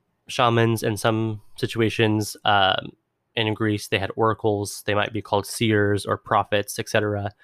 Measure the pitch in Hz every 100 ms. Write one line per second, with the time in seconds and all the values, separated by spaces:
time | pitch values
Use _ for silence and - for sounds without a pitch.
0 | _ _ - - 123 117 113 113 120 104
1 | 120 110 113 107 - - 113 117 110 -
2 | 110 107 104 - 107 101 95 - - -
3 | _ _ _ - 107 107 110 104 - 107
4 | 95 - 113 107 113 104 101 - - 104
5 | 104 104 - 101 98 - 117 107 101 101
6 | - 104 - 110 98 104 101 - 107 113
7 | 104 104 101 -